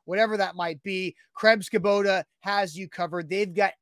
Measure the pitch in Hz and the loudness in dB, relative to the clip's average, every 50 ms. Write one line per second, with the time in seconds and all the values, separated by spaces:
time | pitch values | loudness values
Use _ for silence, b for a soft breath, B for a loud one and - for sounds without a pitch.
0 | _ - 180 202 220 220 214 208 196 180 170 175 175 170 160 139 - 196 190 185 | _ -4 0 2 2 2 2 0 -2 -2 -2 -4 -4 -4 -6 -6 -6 -6 -4 -4
1 | 185 175 - b b b b - - 220 226 214 180 - - 214 170 202 202 202 | -4 -6 -8 b b b b 2 4 4 4 4 2 -2 -2 0 2 2 2 2
2 | 202 196 190 185 156 _ _ _ - 190 202 202 202 175 151 175 190 170 - - | 4 2 2 0 0 _ _ _ -6 -4 0 0 0 -2 -4 -8 -12 -10 -8 -6
3 | 175 170 165 175 170 147 180 196 208 196 165 190 202 190 - _ | -6 -4 -4 -6 -6 -4 -2 -2 -2 -2 0 0 0 0 0 _